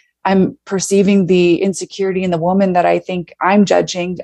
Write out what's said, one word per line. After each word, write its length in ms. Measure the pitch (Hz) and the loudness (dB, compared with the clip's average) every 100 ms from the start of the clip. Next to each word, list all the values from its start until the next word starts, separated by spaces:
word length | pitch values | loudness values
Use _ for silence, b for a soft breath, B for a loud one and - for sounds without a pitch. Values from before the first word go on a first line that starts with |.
| B _ | B _
I'm 340 | 185 190 185 - | -2 0 0 -4
perceiving 640 | - 196 - 196 196 202 175 | -8 -8 0 0 2 2 2
the 360 | 180 175 170 | 2 2 2
insecurity 600 | 196 180 185 - 190 185 | 0 -4 -10 -6 -4 -4
in 80 | 185 | -4
the 60 | 170 | -2
woman 340 | 170 190 196 | 0 0 2
that 120 | 180 | 2
I 140 | 170 175 | 2 0
think 340 | - 185 170 - | -4 -8 -10 -6
I'm 240 | 170 208 | 0 2
judging. 540 | 196 180 165 185 175 175 | 4 2 0 -4 -6 -6